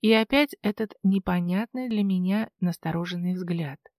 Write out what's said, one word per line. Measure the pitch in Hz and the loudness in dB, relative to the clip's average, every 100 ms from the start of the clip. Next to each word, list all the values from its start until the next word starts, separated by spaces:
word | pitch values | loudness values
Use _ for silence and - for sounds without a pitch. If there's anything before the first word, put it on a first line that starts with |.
и | 214 | 4
опять | 220 220 277 294 - | 4 4 2 2 0
этот | 208 208 220 - | -4 -2 -6 -2
непонятный | 190 196 190 180 175 180 226 254 254 | 0 2 0 -2 0 -2 -4 -6 -4
для | 220 | -2
меня | 202 190 180 202 220 _ | 0 0 0 -2 -2 _
настороженный | 180 170 160 165 175 175 180 | -2 -2 -4 -4 -4 -4 -4
взгляд. | 180 175 170 147 135 _ | -4 -4 -4 -4 -8 _